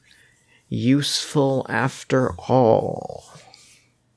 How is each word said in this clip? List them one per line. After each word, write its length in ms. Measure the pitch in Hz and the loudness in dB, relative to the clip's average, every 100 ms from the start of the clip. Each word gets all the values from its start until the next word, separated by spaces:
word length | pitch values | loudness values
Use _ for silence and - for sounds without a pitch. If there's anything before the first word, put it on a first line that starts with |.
| _ _ _ _ _ _ - | _ _ _ _ _ _ -10
useful 960 | 117 117 139 143 - - 147 139 131 - | -2 2 2 0 -4 -4 0 0 0 -2
after 640 | 117 127 - - 131 131 - - | -2 -2 -4 -2 0 0 -4 0
all." 760 | 127 117 104 - 50 50 50 - - - - - _ _ _ _ | 4 6 4 0 -6 -10 -14 -18 -20 -20 -20 -20 _ _ _ _